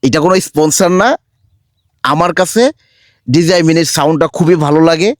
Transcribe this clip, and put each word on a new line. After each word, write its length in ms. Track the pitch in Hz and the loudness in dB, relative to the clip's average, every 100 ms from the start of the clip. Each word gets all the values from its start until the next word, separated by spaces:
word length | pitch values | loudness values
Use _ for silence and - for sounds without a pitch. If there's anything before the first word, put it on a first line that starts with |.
এটা 180 | 135 156 | 0 0
কোনো 200 | 160 185 | 0 0
স্পন্সর 480 | - 151 156 - 180 | -2 -2 -2 0 0
না, 280 | 185 226 311 _ _ _ _ _ _ _ _ | 0 0 -2 _ _ _ _ _ _ _ _
আমার 320 | 131 151 175 | -4 -2 -2
কাছে 360 | 170 180 220 254 - _ _ _ _ - | -2 -2 0 -2 -2 _ _ _ _ -2
ডিজেআই 320 | 139 165 180 | 0 2 2
মিনির 220 | 160 165 | 2 0
সাউন্ডটা 420 | 160 - 147 160 160 | 0 -2 0 0 -2
খুবই 280 | - 160 | 0 0
ভালো 260 | 175 147 151 | 2 2 2
লাগে 340 | 160 165 196 285 | 2 2 -2 -4